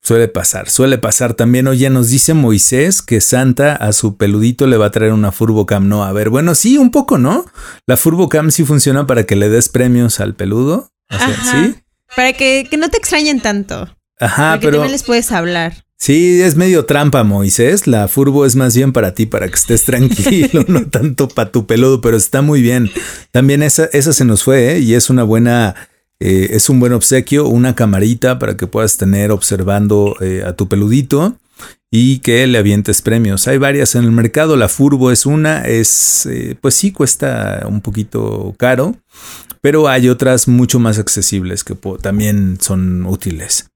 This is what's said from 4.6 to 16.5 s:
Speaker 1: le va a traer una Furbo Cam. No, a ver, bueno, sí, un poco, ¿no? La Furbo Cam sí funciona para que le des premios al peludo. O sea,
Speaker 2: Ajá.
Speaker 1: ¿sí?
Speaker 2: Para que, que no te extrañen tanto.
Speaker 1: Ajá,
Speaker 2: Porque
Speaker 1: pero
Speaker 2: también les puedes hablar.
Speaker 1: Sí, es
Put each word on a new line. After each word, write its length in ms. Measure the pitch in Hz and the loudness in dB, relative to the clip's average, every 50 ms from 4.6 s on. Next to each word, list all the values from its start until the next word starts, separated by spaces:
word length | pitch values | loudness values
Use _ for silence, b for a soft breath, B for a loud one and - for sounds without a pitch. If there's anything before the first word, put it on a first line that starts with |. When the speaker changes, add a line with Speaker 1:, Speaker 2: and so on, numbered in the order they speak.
| 139 | 0
Speaker 1:
le 120 | 131 123 | 2 2
va 100 | 110 107 | 2 2
a 40 | 104 | 0
traer 220 | - 107 110 110 110 | 0 0 0 2 2
una 180 | 107 104 98 | 2 0 -2
Furbo 340 | 95 - 113 113 110 107 104 | -2 -2 -2 0 2 0 0
Cam. 200 | - 104 101 98 | 0 0 0 2
No, 160 | 98 104 104 101 | 0 0 0 -2
a 80 | 95 | -4
ver, 180 | 95 104 107 110 | -4 -2 -2 0
bueno, 260 | 113 135 156 175 165 | 0 0 0 0 0
sí, 220 | - - 233 262 294 | 0 2 2 4 4
un 100 | 269 247 | 4 4
poco, 280 | 240 294 277 - 269 151 | 2 0 0 2 0 2
¿no? 260 | 123 139 190 311 359 B B B B B B B B | 2 2 0 -2 -4 B B B B B B B B
La 120 | - 127 | -2 -2
Furbo 300 | 120 - 165 160 175 185 | 0 2 0 2 2 0
Cam 220 | - - 156 151 156 | 0 0 0 0 0
sí 140 | - - 160 | 0 0 0
funciona 400 | 131 151 143 - 139 135 139 147 | 2 2 2 2 2 0 0 0
para 200 | 135 131 117 104 | 0 0 0 0
que 100 | - 104 | 0 0
le 120 | 101 101 104 | 0 2 2
des 200 | 107 117 123 - | 2 2 0 0
premios 500 | - 120 123 123 123 120 120 113 - - | 0 0 0 2 2 2 2 0 -2 -4
al 140 | 101 101 98 | -6 -6 -6
peludo. 560 | - 95 95 104 117 127 143 165 240 - _ _ _ _ _ | -6 -6 -4 -2 -2 -2 -2 -2 -4 -6 _ _ _ _ _
O 60 | 123 | -6
sea, 100 | 95 240 | -4 -2
Speaker 2:
Ajá. 380 | - - - 233 247 247 262 339 | -2 -4 -4 -4 -2 0 0 0
Speaker 1:
¿sí? 100 | 247 - - _ _ _ _ _ _ - | 0 -2 -6 _ _ _ _ _ _ -4
Speaker 2:
Para 180 | 254 254 262 262 | -2 -2 -2 -2
que, 340 | - 269 262 269 269 269 262 | 0 0 0 0 0 -2 -4
que 80 | 311 | -4
no 120 | 302 320 349 | -4 -2 -2
te 80 | - | -2
extrañen 440 | 440 - - - 302 302 302 294 247 | -4 -4 -2 -2 -2 0 0 -2 -2
tanto. 540 | - 220 208 202 196 - - - - - - _ _ _ _ _ | -2 -4 -4 -4 -6 -8 -10 -12 -12 -14 -18 _ _ _ _ _
Speaker 1:
Ajá, 340 | 120 - - 139 147 156 160 | -6 -4 -2 0 0 0 0
Speaker 2:
Porque 140 | 160 - | 0 0
Speaker 1:
pero 100 | 151 147 | 0 0
Speaker 2:
también 140 | 147 147 135 277 | 0 0 -2 -4
les 100 | 277 - | -6 -4
puedes 280 | - 240 233 240 - | -2 -2 -2 -2 -2
hablar. 540 | 233 180 165 175 175 170 165 170 170 - _ _ _ _ | -4 -4 -4 -4 -4 -4 -6 -6 -8 -14 _ _ _ _
Speaker 1:
Sí, 420 | - - 143 156 175 180 180 175 | -2 0 2 2 4 4 4 4
es 140 | 180 180 | 4 2